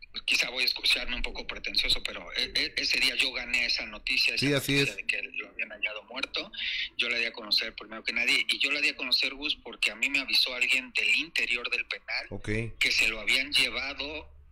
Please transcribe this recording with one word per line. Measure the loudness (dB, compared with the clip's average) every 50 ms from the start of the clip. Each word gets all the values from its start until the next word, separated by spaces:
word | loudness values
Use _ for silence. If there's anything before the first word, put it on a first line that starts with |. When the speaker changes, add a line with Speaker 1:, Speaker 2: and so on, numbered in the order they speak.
| -18 -12 -12 -6 -2
Speaker 1:
quizá | 0 0 0 0 -2
voy | -2 0
a | 0
escucharme | 0 0 2 2 2 2 2 0 -2 -2
un | -2
poco | -2 -4 -4 -6 -8
pretencioso, | -8 -8 -6 -6 -2 0 0 2 4 2 2
pero | 0 -2 -6 -8 -10 -6 -2
e-, | -2 -2 0 0
e-, | 0 0 0 0
ese | -2 0 2 2 4
día | 4 4 4
yo | 2 0 0
gané | -2 -4 -2 0 2 2 2
esa | 2 2 0 -2
noticia, | -6 -10 -8 -4 0 2 2 2 2 2
esa | 2 2
Speaker 2:
Sí, | 4
así | 4 2 2 4
Speaker 1:
noticia | 4 4 4 2
Speaker 2:
es. | 0
Speaker 1:
de | -2 -4
que | -2 -2 -2
lo | -6 -8 -8 -10 -10 -8
habían | -8 -8 -8 -8
hallado | -4 -4 -4 -4 -4 -6 -10
muerto. | -8 -6 -6 -4 -4 -4 -6 -6 -6 -8 -6 -4 -2 -2 -2 -4 -4 -2
Yo | -2 -2 0
la | 0 0
di | 0
a | -2
conocer | -4 -6 -2 0 2 2 2 0 -4
primero | -10 -12 -10 -10 -8
que | -6 -2
nadie, | 0 2 2 4 4 4 4 2
y | 2 2
yo | 2 2
la | 2 2
di | 2 0
a | 0
conocer, | -2 0 0 2 2 2 0 -2
Gus, | -2 -2 -2 -4
porque | -4 -6 -10 -4 0 0 0
a | 0
mí | 0 0 0
me | 2 0
avisó | 0 2 4 4 4 2 2
alguien | 0 2 2 2 2 2 0
del | -2 0 2 4 4
interior | 2 2 0 0 -2 0 0 0 0 0 0
del | -2 -2 -2
penal | -4 -8 -10 -8 -6 -6 -6 -6 -6
Speaker 2:
Ok. | -10 -6 -2 0 0 0 0 -2 -2 0
Speaker 1:
que | 0 2
se | 4 4 4 4
lo | 2 0
habían | 2 2 2 2 2 2
llevado | 2 2 2 2 0 -2 -4 -4 -6 -6 -6 -8 -8 -10 -12 -14 -18 -20 -20 -20